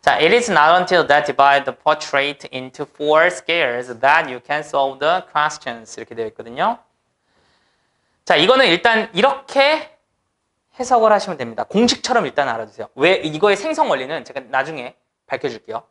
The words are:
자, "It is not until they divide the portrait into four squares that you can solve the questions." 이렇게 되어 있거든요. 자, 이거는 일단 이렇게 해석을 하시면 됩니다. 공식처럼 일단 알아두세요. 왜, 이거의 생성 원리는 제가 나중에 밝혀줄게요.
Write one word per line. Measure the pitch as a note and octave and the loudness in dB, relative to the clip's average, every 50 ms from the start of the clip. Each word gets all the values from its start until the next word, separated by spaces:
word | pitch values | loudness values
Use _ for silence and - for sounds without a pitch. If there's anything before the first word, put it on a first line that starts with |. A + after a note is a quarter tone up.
자, | _ D#3 C3+ | _ 0 0
"It | - D3+ E3 G#3 | 2 2 2 2
is | A#3+ A#3+ A3+ | 2 0 2
not | F#3+ D#3 D3 D#3 E3+ F#3 | 2 4 4 4 4 2
until | F3+ F3+ F#3 F3 D3+ C3 | 2 2 2 0 2 4
they | C#3+ D3 D3 | 2 2 2
divide | D3 C#3 - C#3 C#3 C#3 C#3 C3+ | -2 2 4 4 4 4 2 0
the | C3+ B2 _ | -4 -10 _
portrait | _ D3+ D#3 D#3 - - - C#3 C#3 C#3+ D3 _ - - | _ -2 -2 -2 -4 -4 -2 -2 -2 -2 -6 _ -14 -14
into | - C3 B2+ C3 _ - D3+ | -12 -12 -12 -12 _ -14 -14
four | _ _ _ D3 D3 D3+ D#3 E3 F3+ | _ _ _ -2 2 2 4 2 2
squares | F3 F3 - - E3 E3+ D#3 B2+ A#2+ A#2+ B2 B2+ B2 A2+ | 0 -4 -6 -4 -2 0 0 -2 -2 -6 -8 -10 -10 -2
that | B2 C#3 D3 E3 D#3+ C#3+ | 2 2 2 2 2 -2
you | B2+ B2 _ | -8 -14 _
can | - C#3+ D3+ | -6 -6 -6
solve | D3+ - - C#3+ C#3 C3+ C3 C3 | -6 -4 -2 -2 -2 -2 -2 -2
the | C#3 D#3 F3 F#3 F3+ - | -2 0 0 -2 -4 -6
questions." | _ D3+ D3 D3+ D3+ - - C3 A#2 A#2 A2+ - - - | _ -2 -2 -2 -4 -8 -10 -10 -10 -10 -14 -18 -16 -16
이렇게 | A2+ _ A#2 | -16 _ -10
되어 | A2+ A2+ A2 | -8 -8 -10
있거든요. | G#2+ - A2 A2+ A#2 C3+ E3+ G#3+ A#3+ B3 _ _ _ _ _ _ _ _ _ _ _ _ _ _ _ _ _ _ _ _ _ _ _ _ _ _ _ _ _ | _ -14 -18 -14 -6 -4 -4 -4 -4 -6 _ _ _ _ _ _ _ _ _ _ _ _ _ _ _ _ _ _ _ _ _ _ _ _ _ _ _ _ _
자, | - F3+ | 0 2
이거는 | D3+ D#3+ F#3+ B3+ C4 C4 G#3 | 2 4 4 4 4 4 4
일단 | E3 F3+ - A#3+ A3+ A3 G#3+ - - | 2 2 2 2 2 2 -2 -4 -2
이렇게 | F3 A3+ C#4 C4+ - - - - C4+ C4+ C#4+ D#4 D#4 - - _ _ _ _ _ _ _ _ _ _ _ _ _ _ _ _ _ _ | 0 0 0 0 -2 -12 -6 0 2 2 2 2 0 -4 -12 _ _ _ _ _ _ _ _ _ _ _ _ _ _ _ _ _ _
해석을 | B3+ B3 B3+ A#3 A3 A3 | -2 0 2 4 4 4
하시면 | G#3 G3+ G3+ G3 F3 C#3+ | 4 2 0 -4 -8 -8
됩니다. | B2+ A#2 A2+ A2 A#2 | -8 -10 -8 -8 -10
공식처럼 | - - G3 A#3+ A#3+ B3+ - - - B3+ A#3 F#3 | -2 0 2 2 2 0 -2 -4 -2 0 0 0
일단 | C3+ - - C#3+ C3 | 0 -2 -2 -2 -2
알아두세요. | A#2 A2+ A2 G#2+ _ - A2 - _ | -2 -6 -8 -12 _ -16 -16 -16 _
왜, | B2+ C#3 F3 F#3+ | 0 2 2 2
이거의 | - - D#3 D3+ D#3 G3 G#3 G3+ F#3+ | 2 -2 -6 -4 0 2 2 2 0
생성 | - D#4+ D#4 D#4 C4+ B3 | -2 -6 -2 -2 0 0
원리는 | E3 C3+ B2+ C3 D#3+ D3+ A2+ | 0 -4 -4 -8 -8 -10 -12
제가 | - C3 C#3 C3 A2+ | -12 -14 -14 -14 -4
나중에 | C3 C3 C3+ D3+ D#3+ D3 A#2+ C3 _ _ _ _ _ _ _ _ | -4 -4 -4 -4 -8 -12 -14 -14 _ _ _ _ _ _ _ _
밝혀줄게요. | - B2+ - C#3 A#2 A2 _ - A2 A2+ - _ | -10 -6 -6 -8 -8 -8 _ -12 -12 -12 -12 _